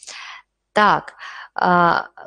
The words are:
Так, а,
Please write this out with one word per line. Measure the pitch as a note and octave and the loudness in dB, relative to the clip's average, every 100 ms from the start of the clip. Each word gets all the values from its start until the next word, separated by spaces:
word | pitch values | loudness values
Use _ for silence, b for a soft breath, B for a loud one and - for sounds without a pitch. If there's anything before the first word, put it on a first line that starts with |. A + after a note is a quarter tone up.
| B B B B _ _ _ | B B B B _ _ _
Так, | G#3 G#3 D#3 - B B B B - | 0 2 2 -2 B B B B -2
а, | F3+ F3 F3 - - - | 2 4 4 2 -2 -12